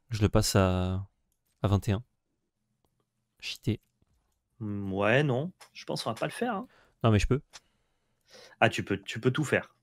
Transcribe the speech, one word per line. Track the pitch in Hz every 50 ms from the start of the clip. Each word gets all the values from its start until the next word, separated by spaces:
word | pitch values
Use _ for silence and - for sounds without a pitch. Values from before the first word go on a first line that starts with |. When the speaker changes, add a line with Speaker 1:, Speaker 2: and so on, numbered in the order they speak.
| _ _
Speaker 1:
Je | 117 104 107
le | 98
passe | - 107 101 - -
à, | 101 95 92 92 92 92 92 92 95 98 - _ _ _ _ _ _ _ _ _ _ -
à | 101
vingt | 98 98 - -
et | 101
un. | 101 123 _ _ _ _ _ _ _ _ _ _ _ _ _ _ _ _ _ _ _ _ _ _ _ _ _ _ _
Cheaté. | - - - - - - 104 - - _ _ _ _ _ _ _ _ _ _ _ _ _ _ _
Speaker 2:
Hmm, | 110 107 101 101 101 98 95
ouais, | 98 101 104 117 135 156
non. | 147 120 123 147 185 - _ - - _
Je | - -
pense | - 151 135 -
qu'on | -
va | - -
pas | 151
le | 156 -
faire, | - 233 247 226
hein. | 190 254 - _ _ _ _ _ _ -
Speaker 1:
Non, | 113 110
mais | 101
je | - -
peux. | 127 135 - _ _ - _ _ _ _ _ _ _ _ _ _ _ _ _ _ - - - - - _
Speaker 2:
Ah, | 117 113
tu | - - 98
peux, | - 101 92 -
tu | - - 117
peux | 110 127
tout | 127 - 156
faire. | - - 92 - - _ _